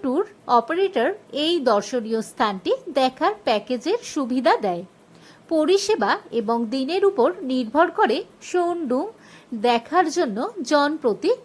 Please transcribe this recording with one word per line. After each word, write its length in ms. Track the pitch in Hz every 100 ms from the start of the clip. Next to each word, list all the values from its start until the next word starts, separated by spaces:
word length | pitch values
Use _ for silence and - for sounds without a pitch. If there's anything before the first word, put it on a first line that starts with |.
ট্যুর 220 | 269 277 415 - -
অপারেটর 600 | 240 233 330 381 311 254 415 - 277
এই 100 | 311 349
দর্শনীয় 600 | 247 208 202 247 220 220
স্থানটি 500 | 214 - 220 190 320 523 -
দেখার 380 | 277 262 254 339 427
প্যাকেজের 540 | - 214 208 202 294 466
সুবিধা 500 | - 302 254 254 262 453
দেয়। 240 | 202 175 175 _ _ - - - -
পরিষেবা 600 | 320 302 392 - 427 208 349 -
এবং 260 | 233 214 233 233
দিনের 360 | 269 262 370
উপর 240 | 392 392 254 359
নির্ভর 440 | 269 254 220 285 339
করে 260 | 339 415 285 - -
সোনডুং 640 | - 359 349 349 285 254 403 - - - - 233
দেখার 440 | 233 247 - 339 320
জন্য 280 | 330 302 202 359 440 262
জনপ্রতি 680 | 294 285 302 240 196 349 508